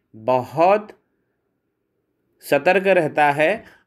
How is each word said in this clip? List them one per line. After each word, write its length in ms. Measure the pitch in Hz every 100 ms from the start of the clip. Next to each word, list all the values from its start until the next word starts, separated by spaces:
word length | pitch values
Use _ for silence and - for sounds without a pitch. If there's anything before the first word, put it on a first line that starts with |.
| _ 110
बहुत 840 | 113 127 123 135 175 214 208 - _ _ _ _ _ _ _ _ _ _ _ _ _ _
सतर्क 460 | - 143 170 190 190
रहता 440 | 180 147 151 147
है 480 | 143 160 220 - _